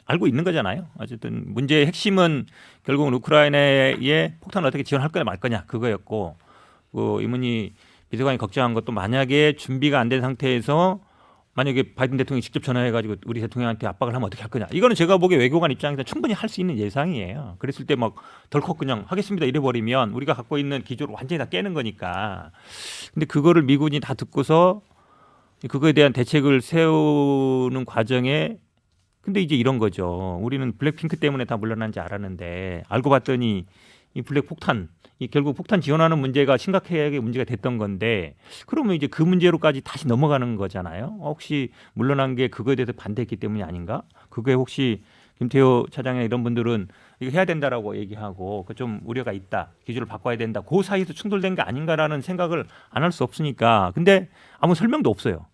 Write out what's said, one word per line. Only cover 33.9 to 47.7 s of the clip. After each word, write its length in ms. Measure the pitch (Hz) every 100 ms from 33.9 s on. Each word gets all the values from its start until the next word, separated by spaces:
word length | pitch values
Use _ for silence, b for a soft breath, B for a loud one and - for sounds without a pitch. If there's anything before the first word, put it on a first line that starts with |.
| b b
이 100 | -
블랙 240 | 123 143 135
폭탄, 440 | 165 - 123 85 _ b b
이 80 | 127
결국 300 | 147 143 135
폭탄 240 | 180 202
지원하는 380 | 139 156 165 160
문제가 380 | 135 131 139 131
심각하게 640 | - 190 - 170 147 143
문제가 240 | 117 123
됐던 340 | 127 120 131 120
건데 580 | 104 98 110 110 78 - B B B
그러면 280 | - 247
이제 120 | 175 143
그 160 | -
문제로까지 580 | 160 185 175 165 160 135
다시 260 | - - 135
넘어가는 500 | 117 151 143 123 110
거잖아요. 600 | 98 95 87 82 120 214
어, 100 | 151
혹시 400 | 147 - 151 127 b b
물러난 400 | - 123 139 135 123
게 120 | 127
그거에 260 | - 131 135
대해서 160 | 120
반대했기 440 | 113 - 104 120 107
때문이 260 | 110 107
아닌가? 380 | 90 87 85 123 - b b
그게 240 | - 117
혹시 500 | 131 127 - 131 104 b b b b
김태호 480 | 127 135 131 123 -
차장이나 320 | - 131 127
이런 220 | 117 123
분들은 420 | 120 120 117 117 92 b b b
이거 100 | 131
해야 120 | 147
된다라고 520 | 185 160 143